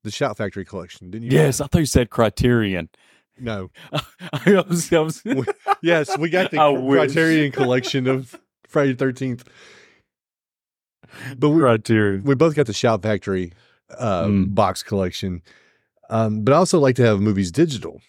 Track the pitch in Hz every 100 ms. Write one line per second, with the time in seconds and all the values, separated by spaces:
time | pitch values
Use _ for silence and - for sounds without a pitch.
0 | 107 - 139 - 104 101 92 98 90 -
1 | 90 110 117 139 147 127 143 175 151 135
2 | 120 - 110 - 127 120 104 90 80 _
3 | _ _ _ _ 120 104 92 - - 147
4 | - _ 180 143 175 196 - 170 - 165
5 | 156 - 214 135 220 - - 415 165 165
6 | 147 - 165 180 185 160 151 135 131 139
7 | 147 160 160 160 147 135 127 127 127 139
8 | 127 131 131 - _ _ _ 156 139 127
9 | 135 123 131 120 - - - - _ _
10 | _ _ _ _ _ _ _ _ _ _
11 | _ - 120 117 147 160 135 110 - 110
12 | 104 98 139 131 160 147 131 104 123 110
13 | 110 104 - 95 87 _ _ _ _ -
14 | 117 90 82 101 95 101 98 92 - 101
15 | 92 - 95 90 _ _ _ _ _ _
16 | - 113 110 107 107 151 180 175 139 123
17 | 120 101 107 98 92 82 165 117 82 -